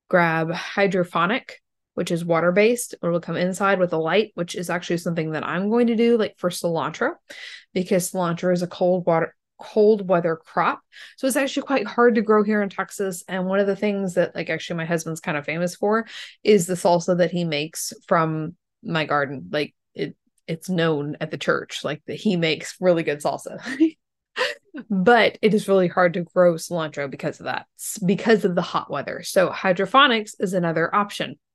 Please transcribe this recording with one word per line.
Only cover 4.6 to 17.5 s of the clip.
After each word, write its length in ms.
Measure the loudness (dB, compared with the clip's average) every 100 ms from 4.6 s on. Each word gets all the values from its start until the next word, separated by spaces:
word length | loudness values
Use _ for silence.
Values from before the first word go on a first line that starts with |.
| -6
actually 280 | -4 -4 -4
something 340 | -2 -4 -4
that 120 | -4
I'm 260 | -4 -2 0
going 180 | 2 2
to 80 | 4
do, 200 | 4 4
like, 200 | 0 -2
for 120 | -4
cilantro, 640 | -2 -2 -2 -4 -2 -4 -4 -14 -20 -18 -20 _
because 360 | -6 0 0 0
cilantro 420 | -2 -2 0 0
is 100 | 0
a 40 | -2
cold 400 | 0 0 2 2
water, 280 | 0 0 -6 _ -20
cold 480 | -4 4 4 4 2
weather 280 | 2 2 -4
crop. 440 | -4 0 0 -2 _ -20 -20 -4
So 100 | -2
it's 100 | 0
actually 280 | 0 -2
quite 220 | -2 -2 0
hard 280 | 4 4
to 80 | 4
grow 200 | 4 2
here 200 | 4 0
in 60 | -2
Texas. 560 | -4 -8 -6 -6 -6 -6
And 180 | -4 0
one 120 | 0
of 80 | 0
the 100 | 0
things 380 | -2 -2 -2
that, 200 | 0 0
like, 160 | -2 -6
actually 260 | -6 -6 -6
my 100 | -2
husband's 340 | -4 -4 -8
kind 160 | -6 -4
of 80 |
famous 300 | -4 -4 -4
for 320 | -2 0 0 -2 -12 -18 -2
is 240 | 4 4 4
the 80 |
salsa 440 | 0 2 2 2 2
that 140 | 2
he 120 | 0
makes 480 | -2